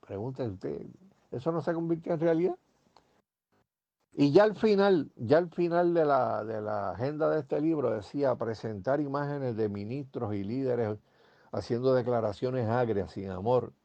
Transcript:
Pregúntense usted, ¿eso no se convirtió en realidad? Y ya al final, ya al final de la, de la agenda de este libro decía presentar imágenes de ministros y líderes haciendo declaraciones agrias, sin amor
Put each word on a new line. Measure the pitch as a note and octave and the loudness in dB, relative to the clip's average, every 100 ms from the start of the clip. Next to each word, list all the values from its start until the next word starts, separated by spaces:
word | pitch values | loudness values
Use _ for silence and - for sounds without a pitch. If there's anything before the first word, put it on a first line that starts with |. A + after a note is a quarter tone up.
Pregúntense | - G2 A2+ C3 B2+ | -12 -10 -10 -6 -8
usted, | F#2+ E2 C#2+ - - - _ _ | -6 -8 -8 -10 -18 -20 _ _
¿eso | B2+ C3 | -8 -4
no | E3+ | -4
se | D#3 | -2
convirtió | E3 E3 E3 - | -4 -2 -4 -2
en | E3+ | 0
realidad? | E3 D#3+ F3+ F4+ _ _ _ _ _ _ _ _ _ _ _ _ _ _ _ | 2 2 0 -2 _ _ _ _ _ _ _ _ _ _ _ _ _ _ _
Y | - C#3+ | 2 4
ya | D3 | 6
al | G#3 G#3 | 6 4
final, | A3 G3+ G3+ F#3 B2 _ | 4 4 6 4 0 _
ya | A2 D3 | 2 4
al | F3 | 4
final | - F3 E3+ F3 | -2 0 2 2
de | E3+ D#3 | 4 4
la, | C3+ A#2 A2 | 4 2 -2
de | G#2+ A2 | -4 -6
la | G#2 G#2+ G2 | -4 -4 -4
agenda | F2+ B2+ D3+ D#3 | -4 -4 0 0
de | D#3 | 0
este | D3 D3 | -2 -2
libro | D3+ D#3+ B2 | 0 0 0
decía | A2+ G2+ C#3+ C#3 | -2 -4 -2 0
presentar | A#2+ A2+ A2 A#2 G#2+ F#2 C#3+ | 0 -2 -4 -6 -6 -2 0
imágenes | D3 C#3 C#3+ C#3+ C3+ | 0 -4 -4 -4 -4
de | A2 A2 | -2 -2
ministros | G2+ G2+ C3+ C3+ C3+ A#2 | -2 -6 -8 -8 -8 -4
y | G#2 | -4
líderes | G2 B2 C3+ A#2+ A2 G#2+ _ _ _ _ _ | -4 -4 -2 0 -2 -4 _ _ _ _ _
haciendo | G#2+ - A#2 B2+ | -8 -4 0 4
declaraciones | B2+ A#2+ A#2+ A2 G2+ B2+ B2+ A2 | 2 2 0 0 -2 -4 -2 0
agrias, | A#2+ B2 G2+ F2 | 0 2 0 -2
sin | - G2 | -6 -8
amor | F#2 G2+ B2+ G#2+ _ | -6 0 0 0 _